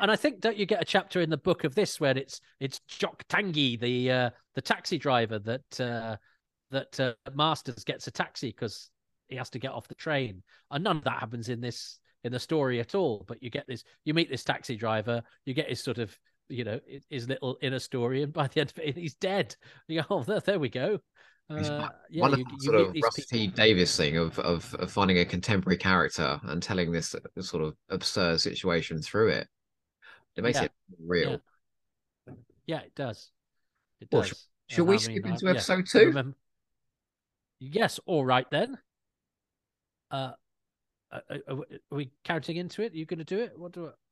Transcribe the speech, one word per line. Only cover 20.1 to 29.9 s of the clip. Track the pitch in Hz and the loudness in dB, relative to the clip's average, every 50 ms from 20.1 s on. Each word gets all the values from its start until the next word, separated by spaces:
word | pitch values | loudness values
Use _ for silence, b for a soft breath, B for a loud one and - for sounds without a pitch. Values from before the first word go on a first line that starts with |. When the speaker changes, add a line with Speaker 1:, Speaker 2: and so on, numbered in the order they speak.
| 202 160 113 | -2 -2 0
Speaker 1:
there, | - 214 185 | 0 -2 0
there | - 185 202 170 | 2 2 2 2
we | 143 110 | 0 -2
go." | - 127 139 196 208 - _ _ b b b b b b b - | -2 -2 0 0 -2 -2 _ _ b b b b b b b -10
Speaker 2:
It's | 156 151 151 151 | -6 -4 -2 -2
Speaker 1:
Uh, | 147 147 | -2 -4
Speaker 2:
one, | 151 - - - - - | -6 -8 -8 -12 -16 -8
Speaker 1:
yeah, | 160 160 | -2 2
Speaker 2:
one | - 143 139 | 4 4 4
of | 127 | 2
Speaker 1:
you, | 127 | 0
Speaker 2:
that | 127 143 | -2 -8
Speaker 1:
you | 135 | -4
Speaker 2:
sort | 135 - 110 | 0 4 6
Speaker 1:
meet | 104 98 | 6 6
Speaker 2:
of | 92 90 | 4 2
Speaker 1:
these | - 113 | 2 2
Speaker 2:
Russ | 113 - - - | 0 0 -2 -6
T | - 123 113 107 | -2 0 0 0
Speaker 1:
people. | 92 92 | 2 4
Speaker 2:
Davies | 113 110 110 104 90 87 - - | 6 6 8 8 8 6 4 4
thing | - 80 73 80 | 2 2 2 2
of, | 82 82 80 - - | 2 0 0 0 -2
of, | - 87 85 80 - - - | 0 0 0 0 -2 -6 -6
of | - 90 - | -6 -6 -2
finding | - 104 98 95 92 | 0 2 4 4 6
a | 87 87 | 4 4
contemporary | - 92 87 - - 104 95 92 92 92 | 2 0 -2 0 2 2 2 4 2 2
character | - - 95 92 87 76 - - - 78 65 67 - - | 2 4 4 4 4 4 2 0 0 0 0 0 -2 -4
and | 62 73 87 - | -4 -4 -4 -2
telling | - 98 92 87 80 85 | -2 0 0 0 2 0
this | 82 80 - - - - - - 92 | -2 -2 -4 -8 -8 -10 -10 -10 -10
sort | 92 - - 80 | -8 -4 -2 -2
of | 78 76 76 _ _ - | -2 -2 -4 _ _ -6
absurd | 95 90 - - - 104 90 85 82 80 | -4 -4 -2 -2 0 2 2 4 4 2
situation | - 95 87 - - 90 85 82 78 - 82 80 | 0 -2 -2 -2 0 2 2 2 0 -2 -4 -6
through | 78 - - 104 113 | -6 0 2 4 4
it. | 98 69 - - - _ _ _ _ _ _ _ _ | 4 4 2 -2 -6 _ _ _ _ _ _ _ _